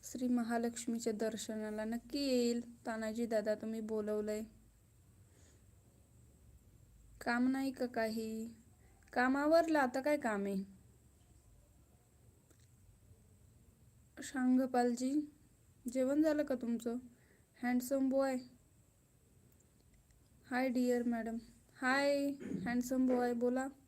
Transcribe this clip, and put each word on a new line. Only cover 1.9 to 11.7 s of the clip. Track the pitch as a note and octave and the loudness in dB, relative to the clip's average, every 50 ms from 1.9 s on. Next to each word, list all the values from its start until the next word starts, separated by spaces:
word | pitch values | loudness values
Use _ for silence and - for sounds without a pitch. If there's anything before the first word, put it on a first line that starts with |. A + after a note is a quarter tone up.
| A3+ A#3+ - - - C#4+ | -6 -6 -8 -6 -4 -2
येईल. | C#4+ C#4 B3+ B3 A#3+ A#3+ A#3+ A#3+ A#3 - - - - | 0 2 2 4 4 2 0 0 -4 -8 -16 -12 -8
तानाजी | A#3+ A3+ A3 A3 A3 A3 A3+ A#3+ | -6 -6 -4 -4 -6 -2 -4 -2
दादा, | A3 A3+ G#3+ G#3 A3+ G#3+ | 0 0 0 2 0 -2
तुम्ही | G#3+ - A3 A3+ A3+ | -2 -4 -8 -6 -6
बोलवलंय. | A3 G#3+ A3 G#3+ G#3 G#3 G#3+ G#3+ G#3+ G#3+ G#3+ G#3+ A3 A3 - - - - - - - - _ - - - - - - - - - - - - - - - - - _ - - - - _ - - - - - - - - - - - - - - - - - - - - - - | -6 -4 -4 -4 -2 -2 -2 -2 -2 -2 -4 -6 -6 -10 -14 -20 -20 -20 -20 -20 -20 -20 _ -20 -20 -20 -20 -20 -20 -20 -20 -20 -20 -20 -20 -20 -20 -20 -20 -20 _ -20 -20 -20 -20 _ -20 -20 -20 -20 -20 -20 -20 -20 -20 -20 -20 -20 -20 -20 -20 -20 -20 -20 -20 -20 -20 -8
काम | - B3+ A#3+ A#3+ B3 | -4 -2 0 2 2
नाही | B3+ C4+ C4+ C4+ C4+ | 2 2 0 -2 -4
का | B3+ - B3 | -4 -4 -6
काही? | A#3+ B3 A#3 A3+ A3 A3 A3+ A3 A3 A3 A3 A3+ A#3 A3+ - - - - - - - - - - - - | -4 -2 -2 -2 -2 -2 -4 -6 -4 -6 -8 -8 -10 -12 -18 -20 -20 -20 -20 -20 -20 -20 -20 -20 -6 -2
काम | B3 B3 C4 C4+ | 0 2 2 2
आवरलं, | C#4 C#4+ D4+ D#4+ E4 E4 E4 D#4 D4+ | 2 4 6 6 6 6 6 4 4
आता | C4+ B3+ B3+ C4+ | 4 2 0 -2
काय | C4 D4 D4+ | 0 0 0
काम | D4 D4 A#3 G#3 G3 G3 | 2 0 -2 -2 0 -2
आहे? | G3+ G3 G3 G3 - - - - - - - _ - _ _ - _ - - _ - - - - _ | -2 -2 -4 -4 -6 -14 -20 -20 -20 -20 -20 _ -20 _ _ -20 _ -20 -20 _ -20 -20 -20 -20 _